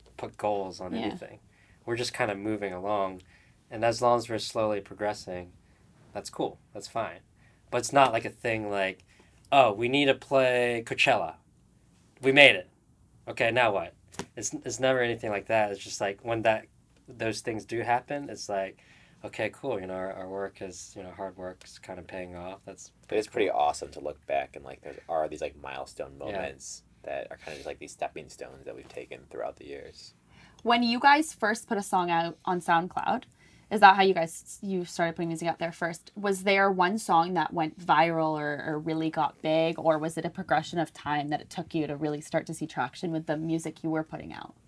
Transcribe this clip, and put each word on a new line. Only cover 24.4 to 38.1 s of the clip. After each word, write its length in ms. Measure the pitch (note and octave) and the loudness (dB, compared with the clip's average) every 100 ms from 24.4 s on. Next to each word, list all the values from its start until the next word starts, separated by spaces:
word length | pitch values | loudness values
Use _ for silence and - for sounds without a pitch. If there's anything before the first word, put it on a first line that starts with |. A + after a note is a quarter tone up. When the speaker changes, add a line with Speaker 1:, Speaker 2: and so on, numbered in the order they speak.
| C2+ C#2+ | -4 -10
Speaker 3:
and, 100 | C2+ | -16
like, 160 | C2+ | -16
there 140 | - C#2 - | -16 -14 -4
are 200 | E2 D#2 | -2 -2
these, 140 | D2+ | -4
like, 140 | D2 C#2+ | -8 -8
milestone 520 | C#2 C2+ C2+ - C#2+ C#2 | -12 -12 -12 -12 -12 -10
Speaker 1:
Yeah. 60 | C#2+ | -8
Speaker 3:
moments 560 | G2 E2 C2+ - - - _ | -6 -8 -10 -16 -16 -20 _
that 240 | - C#2 - | -8 -8 -8
are 80 | - | -12
kinda 200 | - D2 | -14 -12
just, 100 | C#2+ | -10
like, 100 | D2 | -12
these 140 | D#2 | -12
stepping 380 | - D2 E2 D2+ | -8 -8 -8 -14
stones 360 | - B1+ C2+ C2 | -14 -16 -14 -16
that 100 | - | -16
we've 140 | - | -16
taken 380 | - - B1+ C2+ | -16 -14 -16 -14
throughout 280 | A#1+ A1+ C#2 | -10 -10 -10
the 100 | C#2 | -14
years. 480 | C#2 - - - _ _ - - - | -16 -16 -20 -20 _ _ -20 -20 -6
Speaker 2:
When 180 | A#3+ A#3+ | 0 2
you 180 | A#3+ A#3+ | 2 4
guys 340 | C#4 C#4+ D#4 | 6 6 4
first 340 | - G#3+ A3 - | -2 -2 -2 -4
put 100 | G3+ | -4
a 60 | |
song 260 | G3+ F#3+ F3 | -2 0 2
out 260 | E3 E3+ E3+ - | 0 -2 -4 -4
on 160 | F3+ | -2
SoundCloud, 640 | F3 E3+ F3+ - - A#3 - _ _ - - | 2 2 2 -4 -2 -2 -6 _ _ -20 -6
is 100 | G#3+ | 8
that 140 | G3+ G3 | 10 10
how 60 | |
you 140 | F#3+ F#3 | 6 4
guys, 420 | E3 - - - | 0 -4 -16 -12
you 200 | G3+ F#3+ | -4 -4
started 320 | F3 - E3+ E3 | -4 -2 -2 0
putting 120 | E3+ | -4
music 200 | D#3+ E3+ | -2 -4
out 120 | D#3+ | -4
there 120 | E3+ | -6
first? 400 | E3 E3+ E3 - - | -6 -6 -8 -14 -6
Was 280 | G3+ F#3+ | -2 0
there 280 | F#3+ G3 G3 | 2 4 4
one 260 | F#3 F3 A3 | 4 2 0
song 380 | - F3 E3+ F3+ | 2 4 4 2
that 180 | D3+ | 2
went 260 | E3+ D#3 - | 2 -2 -2
viral 520 | F3 D3+ E3 | 4 6 6